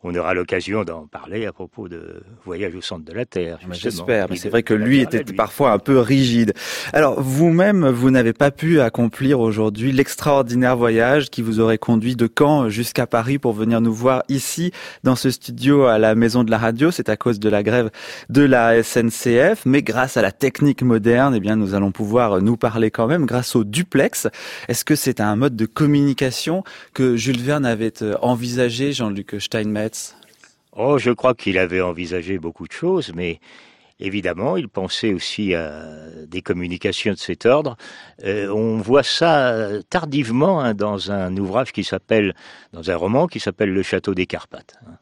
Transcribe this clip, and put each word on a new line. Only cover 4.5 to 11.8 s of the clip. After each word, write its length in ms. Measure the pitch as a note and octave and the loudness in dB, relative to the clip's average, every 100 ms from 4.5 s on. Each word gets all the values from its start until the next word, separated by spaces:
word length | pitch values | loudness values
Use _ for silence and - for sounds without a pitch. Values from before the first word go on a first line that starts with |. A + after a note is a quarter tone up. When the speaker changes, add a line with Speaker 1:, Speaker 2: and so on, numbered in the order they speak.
Speaker 2:
vrai 140 | A2+ | -2
que 100 | A2+ | 2
Speaker 1:
la 100 | G#2+ | 0
Speaker 2:
lui 120 | A2 C3+ | 4 2
Speaker 1:
Terre 100 | B2 | 2
à 60 | |
la 80 | A#2 | -2
Speaker 2:
était 100 | G2+ | -4
Speaker 1:
Lune. 60 | F#2+ | -4
Speaker 2:
parfois 340 | A2 - C#3 | -4 2 2
un 80 | G#2 | 2
peu 220 | - C3 | 4 2
rigide. 540 | A#2 C3+ C3 A#2 A2 - - - - | 4 4 4 4 2 0 -6 -10 -2
Alors, 300 | - D3+ A#2+ | 2 2 2
vous-même, 680 | C3+ C3+ E3+ E3 G3 G3+ D3 | -2 2 4 4 4 4 2
vous 220 | B2 C3 | 4 4
n'avez 220 | C3 A2+ | 4 2
pas 180 | A2+ C#3+ | 2 0
pu 300 | C#3 D#3+ E3 | 2 2 4
accomplir 580 | A#2+ - A#2 - C3+ C#3 | 2 2 -2 0 0 2
aujourd'hui 540 | A2+ G#2+ A2 G#2+ C3+ | 2 2 0 0 -2
l'extraordinaire 840 | C3 C#3 - D3+ C#3 B2 A#2+ B2+ B2+ | 2 0 0 2 2 2 2 2 4
voyage 540 | A#2 A2+ A#2 D3 C3+ | 2 4 4 2 0
qui 100 | - | -6
vous 200 | A2+ A2 | -2 2
aurait 180 | A2+ | 2
conduit 380 | A2 | 2